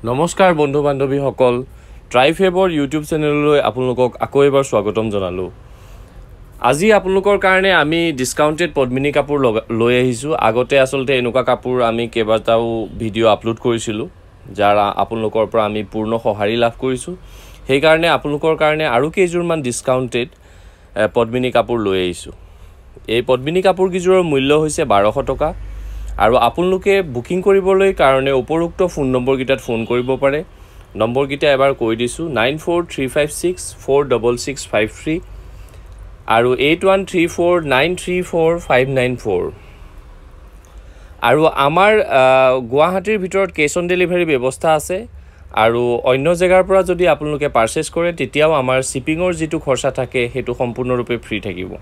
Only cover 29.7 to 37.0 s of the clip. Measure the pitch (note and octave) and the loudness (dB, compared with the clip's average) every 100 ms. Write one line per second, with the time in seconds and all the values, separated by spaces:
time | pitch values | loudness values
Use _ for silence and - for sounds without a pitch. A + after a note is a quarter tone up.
29.7 | A2+ A2+ B2 B2+ C3 C#3 C#3+ F3+ - - | -6 -2 -2 -2 0 0 -2 -6 -18 -20
30.7 | - - G2 A2+ B2 C#3 C#3+ D3 C3+ C#3 | -20 -16 -4 -2 0 -2 0 2 4 2
31.7 | C3 A2+ A2+ A#2+ - E3 A#2+ A#2 D3+ - | 2 -2 0 -2 -4 -6 -2 -2 -2 -2
32.7 | F3 E3+ - C3 D3+ D3+ - F3 F3+ - | -2 -2 -6 -4 -2 -2 -2 -4 -6 -12
33.7 | - - C#3 C3+ A#2+ A#2 A#2+ - - - | -14 0 0 2 0 0 -2 -6 -10 -4
34.7 | G#2+ A2 - - E3 - - - - - | -2 -2 -4 -6 -6 -8 -20 -20 -20 -20
35.7 | - - - - - - A2+ B2 B2+ C#3 | -20 -20 -20 -20 -18 0 2 2 2 2
36.7 | E3 F#3+ G3 | 2 2 2